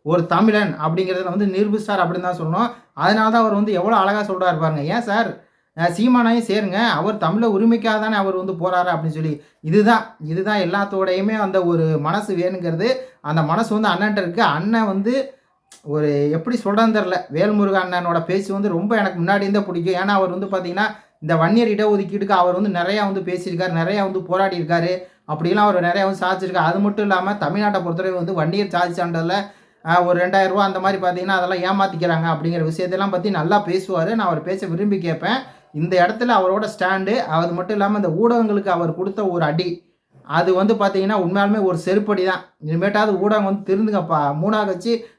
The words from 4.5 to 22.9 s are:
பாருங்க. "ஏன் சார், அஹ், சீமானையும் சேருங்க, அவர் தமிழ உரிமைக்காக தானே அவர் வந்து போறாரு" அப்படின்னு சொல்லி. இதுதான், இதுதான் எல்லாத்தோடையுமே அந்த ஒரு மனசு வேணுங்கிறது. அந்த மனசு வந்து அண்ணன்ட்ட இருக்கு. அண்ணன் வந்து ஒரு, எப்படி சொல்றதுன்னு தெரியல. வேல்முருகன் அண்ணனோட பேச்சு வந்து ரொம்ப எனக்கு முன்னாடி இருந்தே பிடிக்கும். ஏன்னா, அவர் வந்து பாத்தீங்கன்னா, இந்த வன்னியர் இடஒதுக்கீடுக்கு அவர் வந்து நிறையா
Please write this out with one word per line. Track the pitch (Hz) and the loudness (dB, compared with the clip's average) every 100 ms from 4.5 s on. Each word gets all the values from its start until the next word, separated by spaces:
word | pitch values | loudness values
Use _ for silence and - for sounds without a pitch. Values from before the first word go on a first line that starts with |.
| 165 | 0
பாருங்க. | 160 156 | 0 -2
"ஏன் | 147 233 | -2 -4
சார், | 226 208 196 - _ _ _ 160 | -2 -2 -2 -6 _ _ _ 0
அஹ், | 175 | 2
சீமானையும் | 170 240 247 233 240 233 | 4 4 6 4 2 2
சேருங்க, | 208 202 | 0 0
அவர் | 190 233 151 190 208 | 0 2 2 0 0
தமிழ | 165 208 | 0 2
உரிமைக்காக | 233 196 226 233 226 214 | 2 4 4 4 2 0
தானே | 220 214 | 0 0
அவர் | 196 185 | 0 -2
வந்து | 190 | -4
போறாரு" | 170 180 180 175 | -2 0 0 0
அப்படின்னு | 156 160 156 | 0 -2 -2
சொல்லி. | 160 147 - _ | -4 -4 -10 _
இதுதான், | 156 202 208 220 - - | 0 4 4 4 0 -12
இதுதான் | 156 170 196 208 | -6 -4 0 0
எல்லாத்தோடையுமே | 170 202 202 196 190 185 202 | 0 -2 -2 -2 0 0 0
அந்த | 220 196 185 | 0 0 0
ஒரு | 170 165 | 2 2
மனசு | 160 151 151 202 208 175 | 2 0 0 -2 -2 -2
வேணுங்கிறது. | 180 190 170 160 226 262 - _ | -2 -2 -4 -2 0 -2 -6 _
அந்த | 147 262 | -4 0
மனசு | 147 180 226 214 | 0 0 0 0
வந்து | 214 | 0
அண்ணன்ட்ட | 175 214 202 | 0 0 -2
இருக்கு. | 175 170 | -2 0
அண்ணன் | 190 151 202 226 214 | 0 0 0 0 0
வந்து | 190 208 262 262 - _ _ _ - | 0 0 -2 -4 -10 _ _ _ -16
ஒரு, | 147 151 151 143 147 | -6 -2 0 2 2
எப்படி | 160 190 247 | 0 -2 -2
சொல்றதுன்னு | 196 208 226 220 | 0 2 2 2
தெரியல. | 180 175 - | 0 -4 -4
வேல்முருகன் | 160 208 208 196 190 | -2 2 2 2 2
அண்ணனோட | 180 180 175 170 | 0 -2 0 -2
பேச்சு | 165 190 196 | 0 -4 -2
வந்து | 196 202 | -2 -2
ரொம்ப | 165 208 226 | -2 0 0
எனக்கு | 190 180 | 0 0
முன்னாடி | 175 196 | 0 0
இருந்தே | 196 202 | 2 0
பிடிக்கும். | 190 175 175 | -2 -4 -2
ஏன்னா, | 180 196 | 0 0
அவர் | 202 185 180 | 2 0 -2
வந்து | 196 | -4
பாத்தீங்கன்னா, | 190 180 185 214 - _ - | -4 -4 -2 -4 -4 _ -10
இந்த | 156 165 | -2 2
வன்னியர் | 165 226 226 | 4 4 2
இடஒதுக்கீடுக்கு | 208 214 202 170 202 196 | 2 2 2 0 -4 0
அவர் | 190 180 180 | 2 2 2
வந்து | 208 175 | 0 0
நிறையா | 180 | 0